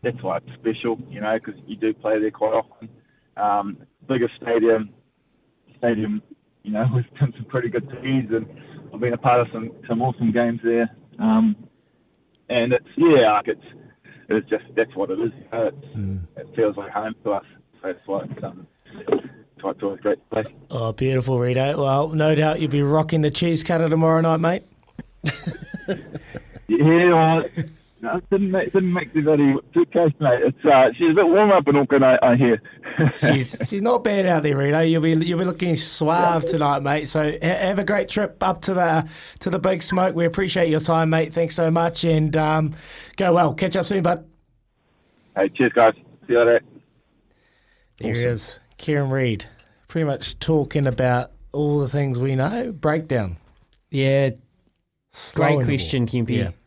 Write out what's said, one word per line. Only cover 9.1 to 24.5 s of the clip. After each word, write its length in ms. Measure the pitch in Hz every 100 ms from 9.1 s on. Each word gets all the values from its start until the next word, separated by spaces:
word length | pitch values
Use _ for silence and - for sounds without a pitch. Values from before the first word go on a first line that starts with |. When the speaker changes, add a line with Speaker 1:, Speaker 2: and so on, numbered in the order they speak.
Speaker 1:
a 60 | 117
part 220 | 131 123
of 80 | 117
some, 200 | 113 113 - -
some 140 | 117
awesome 300 | 123 123 117
games 280 | 110 120 117
there. 260 | 113 117 117 - _ -
Um, 360 | 110 110 110 - - _ _ _ _ _ _ _ _
and 240 | 120 120
it's, 160 | 123 - -
yeah, 360 | 165 147 113
like, 160 | 104 104
it's, 160 | - - - - _ - - _
it's 200 | 107 -
just, 160 | 110 -
that's 200 | - 113 -
what 140 | 98
it 100 | 92
is. 120 | 117 -
You 80 | -
know? 140 | 117 110
It's, 300 | - - 107
Speaker 2:
Mm. 240 | 98 98 85 -
Speaker 1:
it 120 | - -
feels 200 | 107 101
like 140 | 101
home 220 | 104 110 110
to 80 | 110
us. 120 | 101 - - _ _
So 60 | 92
that's 140 | 87 -
why 180 | 98
it's, 180 | 73 -
um, 240 | 98 90 - _ _
that's 680 | - - - - - - _
why 80 | 95
it's 100 | -
always 180 | 101 98
great 180 | 104 98 _
to 120 | -
play. 120 | 113 - -
Speaker 2:
Oh, 220 | - 113
beautiful, 460 | 110 131 131 123 127
Rito. 440 | 123 123 135 147
Well, 260 | 139 135 156
no 240 | 156 156
doubt 260 | 156 151 160
you'll 100 | 156
be 120 | 143
rocking 380 | 143 156 156 160
the 100 | 151
cheese 320 | 147 170 165
cutter 260 | - 170 160
tomorrow 320 | 160 160 160
night, 160 | 165 160
mate. 220 | 165